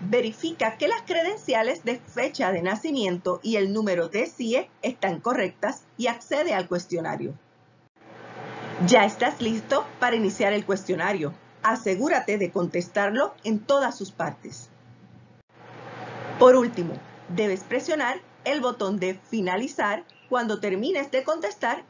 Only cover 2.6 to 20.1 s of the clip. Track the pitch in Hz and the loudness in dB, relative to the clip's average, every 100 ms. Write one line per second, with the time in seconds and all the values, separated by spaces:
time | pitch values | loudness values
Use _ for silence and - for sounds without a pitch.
2.6 | 180 214 330 277 196 180 180 180 220 214 | 0 -2 -2 0 0 0 -2 -2 0 2
3.6 | 196 214 208 175 165 202 339 - 226 254 | 2 2 2 2 0 0 -2 -2 0 0
4.6 | 381 - 233 247 196 165 233 254 190 - | -2 -6 -6 -2 -2 -2 -2 0 -2 -2
5.6 | 208 - - - 240 240 - 285 330 196 | -4 -4 -14 -4 -4 -4 -2 -2 0 0
6.6 | 180 175 175 170 160 156 - 147 - _ | 0 -4 -2 -4 -4 -6 -8 -10 -18 _
7.6 | _ _ _ _ - - - - - - | _ _ _ _ -20 -20 -18 -14 -14 -12
8.6 | - - 180 233 202 - 247 - 226 220 | -12 -2 6 8 6 2 -2 0 -2 -4
9.6 | - 214 - - 247 226 196 185 202 208 | 0 -2 -2 -2 0 2 0 2 0 2
10.6 | 202 202 202 170 185 196 147 - - - | 0 -2 -2 -2 0 -2 -4 -6 -18 -2
11.6 | 220 233 214 190 285 294 - 208 180 196 | 0 0 0 0 2 0 0 -2 0 0
12.6 | 175 175 175 208 202 226 330 - 220 214 | -2 -2 -2 0 0 2 0 -2 -2 -2
13.6 | - 277 262 - 190 - 160 - - - | 2 2 2 -2 -10 -6 -6 -6 -16 -18
14.6 | - - - - - - - - _ - | -20 -20 -20 -20 -20 -20 -20 -20 _ -20
15.6 | - - - - - - - - 254 262 | -20 -18 -16 -14 -12 -12 -10 8 10 10
16.6 | 240 185 170 135 - - - 180 214 190 | 6 -2 -6 -6 -14 -20 -6 0 0 0
17.6 | - 247 - 311 247 254 - - 247 294 | -2 -4 0 0 0 -4 -10 -8 -2 0
18.6 | 247 240 196 202 185 185 - 226 185 185 | -2 -2 -2 0 -2 -4 -4 -2 0 -2
19.6 | 269 - 311 330 - | -4 -2 -2 -2 -8